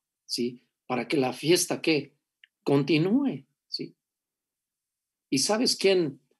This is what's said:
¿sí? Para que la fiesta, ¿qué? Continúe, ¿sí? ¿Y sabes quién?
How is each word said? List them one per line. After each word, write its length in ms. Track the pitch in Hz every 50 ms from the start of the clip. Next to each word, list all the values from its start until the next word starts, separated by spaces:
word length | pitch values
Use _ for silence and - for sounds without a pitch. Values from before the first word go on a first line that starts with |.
| _ _ _ _ _
¿sí? 380 | - - - 120 123 - - _ _ _ _ _
Para 220 | - 127 123 117 -
que 80 | 170
la 160 | 143 131 127 127
fiesta, 500 | - - 147 170 - - - 143 139 -
¿qué? 300 | 165 156 143 139 - _ _ _ _ _ _ _ _ _ _ _
Continúe, 800 | - 143 143 139 151 165 151 165 190 220 277 285 240 151 131 - _ _ _ _
¿sí? 300 | _ - - - 170 - _ _ _ _ _ _ _ _ _ _ _ _ _ _ _ _ _ _ _ _ _ _ _ _ _ _ _
¿Y 80 | 143 135
sabes 380 | - - 208 220 254 - -
quién? 440 | - - 196 190 180 165 143 147 - _ _ _ _